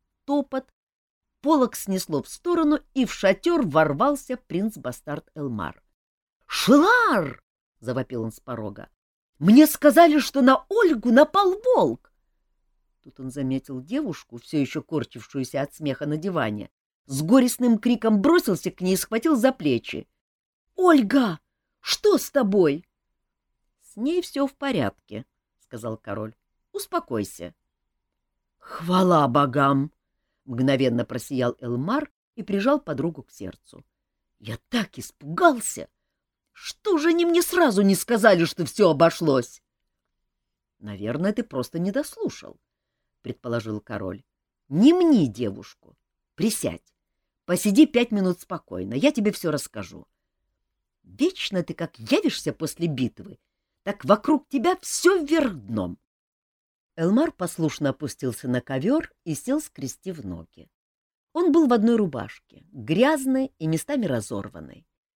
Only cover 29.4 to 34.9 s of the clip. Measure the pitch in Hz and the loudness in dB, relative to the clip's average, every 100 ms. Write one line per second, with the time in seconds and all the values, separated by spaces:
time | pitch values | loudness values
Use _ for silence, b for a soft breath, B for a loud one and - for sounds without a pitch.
29.4 | 143 135 139 139 147 - _ _ _ _ | 2 2 2 2 -2 -8 _ _ _ _
30.4 | - 123 131 135 131 117 120 120 - 127 | -10 -2 0 2 2 0 -4 -8 -6 -2
31.4 | 120 - 123 120 156 277 302 _ _ - | -2 -4 -6 -6 -4 -4 -6 _ _ -14
32.4 | 196 196 226 294 - 156 170 151 - - | -6 -2 0 -2 -2 -4 -4 -6 -16 -16
33.4 | 92 - _ - _ _ _ _ _ _ | -16 -16 _ -20 _ _ _ _ _ _
34.4 | 107 113 _ 240 202 | -14 -14 _ -6 -6